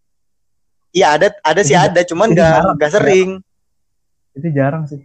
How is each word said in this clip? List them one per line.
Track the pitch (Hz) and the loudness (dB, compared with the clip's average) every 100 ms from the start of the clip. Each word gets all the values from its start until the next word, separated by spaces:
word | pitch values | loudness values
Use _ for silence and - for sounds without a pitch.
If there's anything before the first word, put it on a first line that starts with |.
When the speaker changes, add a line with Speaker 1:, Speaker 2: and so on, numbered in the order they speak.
| _ _ _ _ _ _ _ _ _ | _ _ _ _ _ _ _ _ _
Speaker 1:
Iya, | 175 151 | 0 2
ada, | 151 202 - | 2 0 -2
ada | 156 160 | -2 -2
sih | 160 | 2
Speaker 2:
Itu | 180 | 2
Speaker 1:
ada, | 156 175 | 2 0
cuman | 175 170 226 | -2 -2 0
Speaker 2:
itu | 170 | 2
Speaker 1:
nggak, | 165 | 2
Speaker 2:
jarang. | 160 185 143 | 2 0 -2
Speaker 1:
nggak | 151 | -2
sering. | 202 - 190 185 190 - _ _ _ _ _ _ _ _ | 0 2 2 0 -6 -16 _ _ _ _ _ _ _ _
Speaker 2:
Itu | 139 165 | -12 -6
jarang | 143 135 160 | -2 -2 -4
sih. | 147 143 | -10 -14